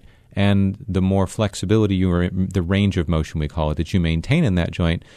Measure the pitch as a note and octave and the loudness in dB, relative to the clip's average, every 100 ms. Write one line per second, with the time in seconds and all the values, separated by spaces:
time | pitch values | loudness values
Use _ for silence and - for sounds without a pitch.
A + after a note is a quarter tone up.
0 | - - _ G2 G2+ G2+ G2 F#2+ G#2 F#2 | -12 -20 _ 0 2 2 2 -2 -4 0
1 | F#2 G2 F#2 - G#2+ - F#2 A2 G#2 F#2 | 2 2 0 -2 -4 -4 0 2 2 2
2 | F#2 F2 F2+ F#2+ F#2 F#2+ E2+ G2 G2+ F2+ | 2 2 0 -2 -2 -2 0 2 2 0
3 | D#2+ D#2+ D#2 D#2+ D2+ - D#2 D2+ D#2+ F#2+ | 0 0 -2 -4 -4 -2 -2 -2 -2 0
4 | E2 E2 - D#3 C3+ F2+ E2+ - E2 E2 | 0 0 0 0 2 0 -2 -2 -2 -2
5 | - | -6